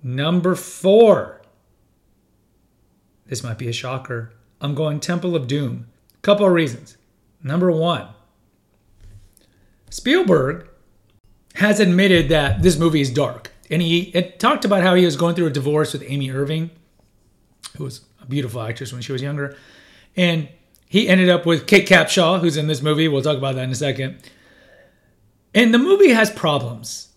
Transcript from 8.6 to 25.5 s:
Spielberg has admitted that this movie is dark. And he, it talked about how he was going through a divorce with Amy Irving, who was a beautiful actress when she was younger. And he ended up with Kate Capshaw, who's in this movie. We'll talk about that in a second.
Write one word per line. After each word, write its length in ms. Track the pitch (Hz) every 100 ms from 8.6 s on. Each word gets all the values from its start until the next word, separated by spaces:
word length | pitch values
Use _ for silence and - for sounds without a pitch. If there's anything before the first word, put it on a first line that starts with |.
| _ _ _ _ - - - _ _ _ _ _ _
Spielberg 760 | - - 339 349 165 131 170 - _ _ _ _ _ _ _ _
has 260 | - 208 202
admitted 500 | 196 175 196 180 147
that 340 | 156 143 -
this 160 | 170 151
movie 220 | 165 156
is 100 | 139
dark. 400 | 123 135 - - _ _
And 120 | 156
he, 220 | 170 170 185 175
it 240 | 180 -
talked 260 | 233 294 226
about 160 | 196
how 140 | 180 180
he 100 | 180
was 100 | 143
going 200 | 170 170
through 120 | 170
a 40 |
divorce 420 | 143 135 151 151
with 100 | 143 -
Amy 240 | 139 135
Irving, 400 | 131 139 160 165 _ _ _ _ _ _ _ _ _ - -
who 60 |
was 180 | 139 - _ _
a 60 | 131
beautiful 360 | 139 127 120
actress 300 | 110 117 123
when 120 | 120
she 80 | 117
was 100 | 131
younger. 340 | 139 147 139 - - - _ _ _ -
And 340 | 175 165 151 - _ _ _
he 200 | 196 247
ended 220 | 185 185
up 160 | 175 165
with 220 | 165 -
Kate 200 | 202 190
Capshaw, 520 | 185 160 - 165 185
who's 180 | 170 151
in 100 | 151
this 140 | 151
movie. 260 | 147 151 160
We'll 140 | 139
talk 160 | 147 143
about 180 | 135 131
that 100 | 127
in 60 |
a 40 | 123
second. 460 | 143 120 131 - - _ _ _ _ _ _ _ _ _ _ _ _